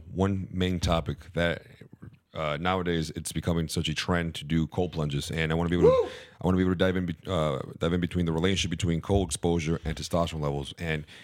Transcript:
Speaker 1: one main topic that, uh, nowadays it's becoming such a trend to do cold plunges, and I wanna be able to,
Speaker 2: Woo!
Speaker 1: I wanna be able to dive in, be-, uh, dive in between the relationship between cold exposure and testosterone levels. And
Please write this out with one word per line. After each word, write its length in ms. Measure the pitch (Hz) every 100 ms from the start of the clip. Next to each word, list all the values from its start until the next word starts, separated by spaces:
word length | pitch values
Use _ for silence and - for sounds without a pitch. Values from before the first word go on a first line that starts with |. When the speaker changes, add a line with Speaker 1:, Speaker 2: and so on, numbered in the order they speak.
| 82
Speaker 1:
one 360 | 87 95 98 90
main 280 | 92 90 90
topic 520 | 90 82 73 71 - 82
that, 260 | 85 78 - - - - - - _
uh, 240 | - 76 73
nowadays 520 | 90 95 87 85 76 82
it's 160 | 78
becoming 360 | 80 87 85 80
such 200 | - 78
a 60 |
trend 400 | 78 - 87 82
to 120 | - 73
do 200 | 80 78
cold 260 | - 90
plunges, 380 | 82 73 71 78
and 220 | 82 80
I 40 | 82
wanna 140 | 85
be 80 | 87
able 140 | 453
to, 40 | 523
Speaker 2:
Woo! 140 | 427 - - -
Speaker 1:
I 60 | 87
wanna 100 | 92
be 60 |
able 80 | 92
to 40 | 90
dive 200 | 92 92
in, 100 | 87
be-, 100 | 82 -
uh, 320 | 90 78 67 - -
dive 160 | 85
in 80 | 87
between 240 | 87 90 82
the 80 |
relationship 380 | 82 92 95 82
between 280 | 82 85 82
cold 280 | - 101 87
exposure 520 | - 87 85 78 82 80
and 100 | 73
testosterone 460 | 71 85 85 80
levels. 320 | 73 71 69 -
And 260 | 85 78 76 -